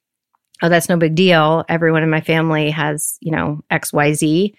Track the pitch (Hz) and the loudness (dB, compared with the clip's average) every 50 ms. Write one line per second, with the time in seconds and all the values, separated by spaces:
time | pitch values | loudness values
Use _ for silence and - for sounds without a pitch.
0 | _ _ _ _ _ _ _ _ _ _ _ - 180 165 175 165 - - 180 165 | _ _ _ _ _ _ _ _ _ _ _ -4 0 2 2 2 2 0 0 0
1 | 165 156 160 165 190 180 175 160 151 156 160 165 151 - 165 165 170 160 160 156 | 0 0 2 2 2 4 4 4 4 2 2 0 -2 -2 -2 0 0 2 2 2
2 | 156 160 156 156 156 - 160 160 160 160 156 151 151 147 151 160 147 151 151 151 | 2 0 0 0 0 0 0 0 0 0 0 0 0 -2 -2 -2 -4 -4 -4 -6
3 | - - - - - 170 160 165 - 151 151 151 - - 175 156 - - - 151 | -8 -10 -12 -10 -8 -6 -4 -4 -4 -4 -6 -8 -6 -4 -4 -4 -4 -4 -2 0
4 | 147 147 151 147 165 151 156 170 202 208 - | 0 0 0 0 0 0 0 0 0 -2 -6